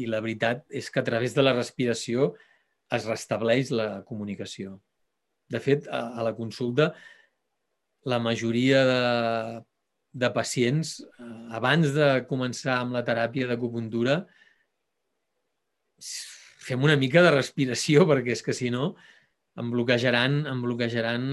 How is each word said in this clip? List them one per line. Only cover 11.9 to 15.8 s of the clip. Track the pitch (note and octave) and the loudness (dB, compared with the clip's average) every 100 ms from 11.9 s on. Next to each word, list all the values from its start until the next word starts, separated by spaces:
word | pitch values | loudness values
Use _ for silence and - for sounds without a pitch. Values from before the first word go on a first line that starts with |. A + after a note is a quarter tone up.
de | C#3+ C#3+ C3 A#2+ | 4 4 4 0
començar | C3+ B2+ A#2+ C3+ B2+ | -2 -2 -4 -2 -2
amb | B2 B2 | -2 -4
la | |
teràpia | A#2+ A#2 A#2 B2 B2+ | -2 0 -2 -2 -2
d'acupuntura, | A#2+ A#2+ A#2 A2+ A#2 B2 D#3 G3 _ _ _ _ _ _ _ _ _ _ _ _ _ _ _ | -2 -4 -6 -4 0 0 0 -4 _ _ _ _ _ _ _ _ _ _ _ _ _ _ _